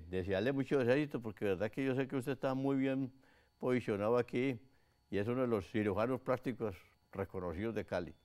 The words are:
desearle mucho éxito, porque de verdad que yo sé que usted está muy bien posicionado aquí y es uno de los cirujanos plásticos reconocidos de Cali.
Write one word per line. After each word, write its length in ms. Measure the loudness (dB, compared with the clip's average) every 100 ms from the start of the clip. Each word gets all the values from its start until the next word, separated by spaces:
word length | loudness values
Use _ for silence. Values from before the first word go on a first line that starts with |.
| -4
desearle 440 | -4 0 2 2
mucho 280 | 0 2 2
éxito, 400 | 4 4 2 -4
porque 240 | -8 -2 0
de 40 |
verdad 180 | 0 0
que 140 | -2
yo 100 | 0
sé 120 | 0 -2
que 100 | -4
usted 160 | -4
está 220 | -4 -2
muy 220 | 0 0 2
bien 340 | 2 0 -4 -8 -20 -20 _ _
posicionado 600 | 0 2 2 2 4 4
aquí 420 | 2 0 0 -2 -8 _ _ _ _
y 80 | -2
es 80 | 0
uno 160 | 0
de 40 | 2
los 220 | 2 0
cirujanos 500 | 0 2 2 0 0
plásticos 560 | 0 -2 -2 -4 -4 -6 -14 _ _
reconocidos 600 | -6 -6 -4 -4 -4 -4
de 100 | -4
Cali. 300 | -2 -2 -4 -10